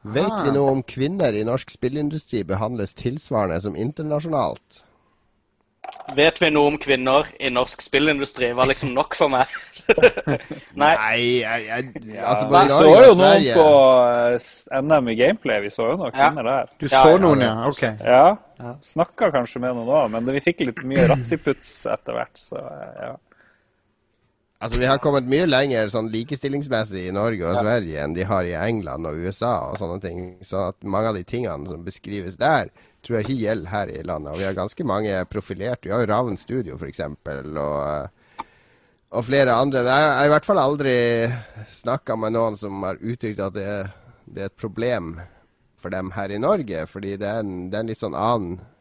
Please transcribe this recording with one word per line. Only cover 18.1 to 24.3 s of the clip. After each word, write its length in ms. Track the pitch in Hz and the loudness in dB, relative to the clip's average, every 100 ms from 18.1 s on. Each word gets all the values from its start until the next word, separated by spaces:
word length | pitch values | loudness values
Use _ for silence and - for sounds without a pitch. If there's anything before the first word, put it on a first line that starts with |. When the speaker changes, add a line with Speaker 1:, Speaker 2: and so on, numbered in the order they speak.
| 123 160 208 _ _ | 6 6 4 _ _
Speaker 3:
Ja. 140 | 120 131 | -16 -16
Speaker 4:
Snakka 500 | - 156 170 - 208 | -10 -4 -4 0 0
kanskje 280 | 139 120 127 | 0 -4 -6
med 140 | 127 123 | -6 -6
noen 120 | 117 | 0
også, 240 | 151 120 | 0 0
men 140 | 113 120 | -2 -4
det, 80 | |
vi 60 | 139 170 | -2 -2
fikk 80 | 170 127 | -2 -6
litt 180 | - | -6
mye 240 | 127 135 165 | -4 2 4
ratziputs 800 | 143 120 160 - 135 - - 107 | 2 0 -4 -2 -4 -8 -10 -6
etter 280 | 107 - | -6 -6
hvert, 220 | 117 120 - | -8 -8 -12
så, 220 | - 117 | -16 -14
eh, 440 | 123 143 - - | -14 -16 -18 -14
ja. 120 | 120 131 _ _ _ _ _ _ _ _ _ _ _ | -16 -16 _ _ _ _ _ _ _ _ _ _ _